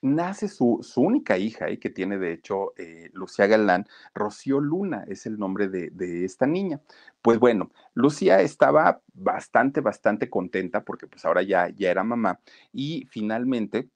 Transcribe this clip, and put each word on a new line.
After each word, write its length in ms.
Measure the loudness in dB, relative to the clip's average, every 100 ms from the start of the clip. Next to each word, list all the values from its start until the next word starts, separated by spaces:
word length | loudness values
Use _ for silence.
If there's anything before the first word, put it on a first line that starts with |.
nace 460 | 0 -2 -2 -6 -8
su, 320 | 0 0 0
su 200 | -4 0
única 360 | 0 0 0 -2
hija, 320 | -2 -4 -8
¿eh? 100 | -6
Que 100 | -8
tiene, 280 | -6 -6 -4
de 140 | -6
hecho, 420 | -8 -6 -6 -6 -8
eh, 320 | -18 -18 -20
Lucía 320 | -16 -14 2 4
Galán, 400 | 6 4 2 0 -14 -16
Rocío 460 | -6 -6 -6 -2 -2
Luna 440 | 0 -2 -4 -6 -10
es 180 | -12 -10
el 120 | -6
nombre 300 | -6 -2 -4
de, 220 | -4 -8
de 320 | -8 -8 -4
esta 240 | -6 0 0
niña. 340 | 0 -4 -6 _ -20 -20 _
Pues 180 | 2 6
bueno, 320 | 6 4 -2 _ _
Lucía 480 | 0 0 2 4 4
estaba 600 | 4 4 4 6 4 0 _
bastante, 680 | -6 -4 -4 0 2 2 0
bastante 480 | -2 0 -2 -2 -4
contenta 540 | -4 -4 -4 -4 -6
porque, 240 | -6 -14 -14
pues, 180 | -8 0
ahora 160 | 0
ya, 280 | 2 0 0
ya 220 | -2 -2
era 120 | 0
mamá 360 | -2 -2 -2 -4 _ -20 _
y 360 | -8 -8 -8 -10
finalmente 800 | -8 -4 -4 -2 -4 -4 -6 -8